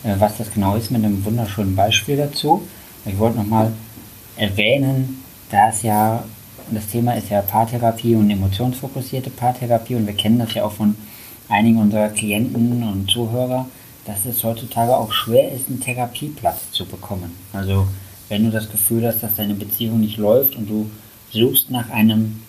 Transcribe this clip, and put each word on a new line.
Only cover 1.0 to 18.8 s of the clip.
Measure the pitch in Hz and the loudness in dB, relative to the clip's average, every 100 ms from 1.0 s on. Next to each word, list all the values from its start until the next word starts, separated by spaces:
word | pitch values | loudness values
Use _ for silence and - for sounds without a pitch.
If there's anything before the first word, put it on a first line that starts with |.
| 107 | 0
einem | 101 | 0
wunderschönen | 98 117 110 101 101 95 | 0 -2 -2 -2 0 2
Beispiel | 101 123 - 143 | 2 2 0 -2
dazu. | 143 - 147 170 - - - - - | -2 -2 0 0 0 -18 -20 -14 -8
Ich | 95 | 0
wollte | 110 117 | 2 2
nochmal | 104 110 110 113 - - - - - - | 0 2 2 -2 -12 -20 -20 -20 -20 -4
erwähnen, | 104 98 107 135 135 135 131 - - - - | -2 2 2 4 2 0 -2 -6 -14 -20 -2
da | 104 110 | 4 4
es | 110 | 4
ja, | 113 107 110 113 110 - - - - | 2 4 4 2 -6 -16 -20 -20 -6
das | 110 101 | -6 -4
Thema | 117 120 | 0 0
ist | 113 101 | 0 0
ja | 104 | -2
Paartherapie | 101 110 113 120 117 113 120 113 | 2 0 0 2 0 0 2 4
und | 104 | 4
emotionsfokussierte | 101 95 98 123 123 131 135 - 135 127 | 4 0 0 -2 -2 -6 -8 -6 -6 -8
Paartherapie | - 123 123 120 117 117 123 | -2 -2 0 0 0 0 -2
und | 104 | -2
wir | 101 | -2
kennen | - 120 | 2 2
das | 113 | 2
ja | - 107 | -2 -4
auch | |
von | 104 107 104 - - - - - | 0 0 0 -6 -20 -20 -20 -2
einigen | 104 113 113 | 2 6 6
unserer | 104 107 104 | 4 4 0
Klienten | 104 104 104 120 110 117 120 | -2 -2 -2 -2 0 0 0
und | 113 98 98 | -2 -4 -2
Zuhörer, | 117 113 120 127 127 127 - - - - | -2 0 -2 -2 -2 -4 -12 -20 -18 -12
dass | 104 131 | -8 -6
es | 117 117 | -4 -4
heutzutage | 113 - - 117 127 | -4 -6 -2 2 2
auch | 110 | 0
schwer | - - 120 143 | -4 2 4 4
ist, | 135 - | -2 -8
einen | 127 | -6
Therapieplatz | - 123 120 - 147 147 92 87 - | -6 -4 -6 -6 -10 -4 -4 -4 -8
zu | - 92 | -8 -8
bekommen. | 92 - 98 87 90 - | -12 -10 -8 -8 -14 -12
Also | 98 95 95 95 95 - - - | -6 -2 2 0 -2 -14 -20 -8
wenn | 104 107 | 0 0
du | |
das | 110 107 | 0 -4
Gefühl | - | -4